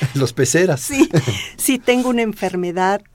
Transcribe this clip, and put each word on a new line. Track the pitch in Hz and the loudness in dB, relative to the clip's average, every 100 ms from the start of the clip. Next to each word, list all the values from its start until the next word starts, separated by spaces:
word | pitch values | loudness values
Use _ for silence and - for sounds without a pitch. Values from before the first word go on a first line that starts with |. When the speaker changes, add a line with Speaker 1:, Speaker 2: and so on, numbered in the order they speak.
| 139 | 0
Speaker 1:
<laughs> | |
los | 139 127 | 0 -2
peceras. | - 131 165 180 135 | 0 0 2 2 0
Speaker 2:
Sí. | - 277 - 165 - 95 - - | -2 0 2 2 -2 -6 -8 -6
Si | - 254 | -2 0
tengo | - 247 254 | 2 2 2
una | 233 | 0
enfermedad | 226 214 185 180 175 175 185 202 _ | -2 -2 -4 -2 -4 0 0 0 _